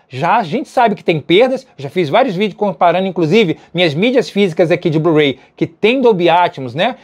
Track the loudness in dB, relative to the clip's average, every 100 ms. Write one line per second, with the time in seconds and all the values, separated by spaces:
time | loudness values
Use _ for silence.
0 | _ -6 -2 -2 -2 -6 -4 0 0 0
1 | -2 -4 0 2 2 -2 -8 -16 -8 -4
2 | 0 0 0 0 -4 -4 -6 0 0 0
3 | -2 -2 0 2 2 -2 -8 -2 -2 0
4 | 0 0 0 0 0 0 0 0 0 0
5 | 2 2 2 -2 _ _ -8 -2 0 2
6 | 2 2 2 2 0 -2 -10 -4 -4 -6